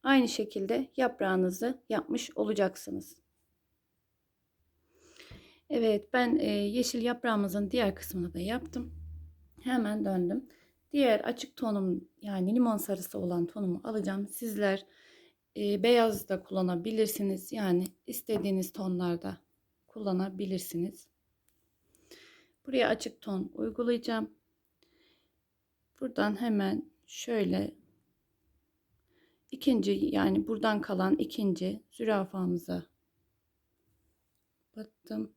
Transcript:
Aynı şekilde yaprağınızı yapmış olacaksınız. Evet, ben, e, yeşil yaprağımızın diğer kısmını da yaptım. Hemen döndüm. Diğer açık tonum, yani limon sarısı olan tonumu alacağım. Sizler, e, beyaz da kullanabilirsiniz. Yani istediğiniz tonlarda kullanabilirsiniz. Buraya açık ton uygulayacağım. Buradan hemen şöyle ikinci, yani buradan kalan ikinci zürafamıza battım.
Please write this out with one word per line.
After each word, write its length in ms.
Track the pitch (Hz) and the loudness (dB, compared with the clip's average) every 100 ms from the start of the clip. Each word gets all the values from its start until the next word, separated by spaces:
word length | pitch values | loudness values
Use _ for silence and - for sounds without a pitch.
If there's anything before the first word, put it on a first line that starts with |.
Aynı 260 | 262 269 240 | 6 6 6
şekilde 640 | - 208 208 196 233 269 - | 0 -4 -4 -2 -2 -2 0
yaprağınızı 840 | 247 247 196 185 180 185 233 262 _ | 0 2 2 4 2 2 -4 -4 _
yapmış 480 | 214 - - - - | -4 -2 -4 -4 -4
olacaksınız. 800 | 208 202 190 - - - - - _ _ _ _ _ _ _ _ _ _ _ _ _ _ _ _ _ _ _ - - - - _ _ | -2 2 0 0 -8 -10 -10 -20 _ _ _ _ _ _ _ _ _ _ _ _ _ _ _ _ _ _ _ -20 -20 -20 -20 _ _
Evet, 420 | 262 226 208 - | 2 4 4 2
ben, 260 | 254 247 311 | 2 4 2
e, 120 | - | 2
yeşil 520 | 208 202 233 247 240 | 0 0 0 0 0
yaprağımızın 680 | 233 240 247 220 202 196 202 | -2 -2 0 0 0 0 0
diğer 240 | 247 208 | 2 0
kısmını 400 | 190 - 185 175 | 0 -8 -6 -4
da 40 | 170 | -4
yaptım. 560 | 185 240 339 262 - - - - - - _ - | -4 -4 -6 -8 -8 -12 -14 -14 -16 -20 _ -10
Hemen 440 | 254 247 208 214 | -2 0 0 0
döndüm. 440 | 202 190 175 214 - - _ _ _ | 0 2 0 -2 -6 -20 _ _ _
Diğer 280 | 285 262 214 | 2 4 4
açık 360 | - 240 - - | 0 -6 -8 -4
tonum, 520 | 233 208 190 185 - _ | -2 0 0 -2 -6 _
yani 320 | 208 190 185 | -8 -2 2
limon 220 | 233 240 208 | 4 4 2
sarısı 420 | - 190 185 208 | -2 -4 -4 -4
olan 280 | 180 175 170 | -2 0 -2
tonumu 340 | 214 196 175 | -2 -2 -2
alacağım. 440 | - 214 190 190 202 | -2 -2 -2 -2 -6
Sizler, 580 | - 233 208 202 196 - _ - - - _ _ - | -6 -6 0 2 2 -4 _ -20 -20 -20 _ _ -4
e, 260 | 208 202 | 0 2
beyaz 460 | 226 240 226 202 - | 6 6 6 2 -2
da 140 | 190 | -6
kullanabilirsiniz. 1120 | - 190 185 175 180 220 214 214 202 190 - | -2 0 2 0 -2 2 2 2 -2 -2 -4
Yani 320 | 220 196 175 185 _ - | -2 2 2 2 _ -12
istediğiniz 680 | - - 208 196 190 185 | -10 -2 -2 0 0 -2
tonlarda 680 | - 185 180 180 170 98 - _ _ _ _ _ | -4 -4 0 0 -2 -4 -10 _ _ _ _ _
kullanabilirsiniz. 1200 | - 202 185 190 190 196 185 - 170 175 - - _ _ _ _ _ _ _ _ _ _ - - - _ _ - | -6 -2 0 -2 -4 -4 -4 -4 -4 -4 -6 -20 _ _ _ _ _ _ _ _ _ _ -20 -20 -20 _ _ -2
Buraya 220 | 262 220 | 2 2
açık 320 | 220 226 - | 2 -4 -10
ton 300 | - 190 202 | -6 -4 -4
uygulayacağım. 760 | - 226 220 240 240 240 226 220 _ _ _ _ _ _ _ _ _ _ _ _ _ _ _ _ _ | -4 -6 -2 0 0 0 -4 -4 _ _ _ _ _ _ _ _ _ _ _ _ _ _ _ _ _
Buradan 400 | 262 - 208 202 | -8 -2 -2 0
hemen 500 | 240 214 190 196 - _ _ | 0 0 0 -2 -6 _ _
şöyle 680 | - - 233 185 185 202 - _ _ _ _ _ _ _ _ _ _ _ _ _ _ _ _ _ | -14 -4 0 0 0 -2 -8 _ _ _ _ _ _ _ _ _ _ _ _ _ _ _ _ _
ikinci, 420 | 269 - 240 196 196 202 | -2 2 4 4 2 2
yani 340 | - 190 196 - | 2 4 2 0
buradan 340 | 220 220 214 | 0 2 0
kalan 360 | - 185 185 302 | -2 0 2 2
ikinci 680 | 208 - 202 180 185 214 _ | 0 0 0 0 -2 -6 _
zürafamıza 960 | - 226 208 190 190 180 175 170 180 - _ _ _ _ _ _ _ _ _ _ _ _ _ _ _ _ _ _ - | -6 0 0 0 -2 -2 -2 -2 -8 -8 _ _ _ _ _ _ _ _ _ _ _ _ _ _ _ _ _ _ -16
battım. 560 | 214 _ - 214 214 | -16 _ -8 -4 -6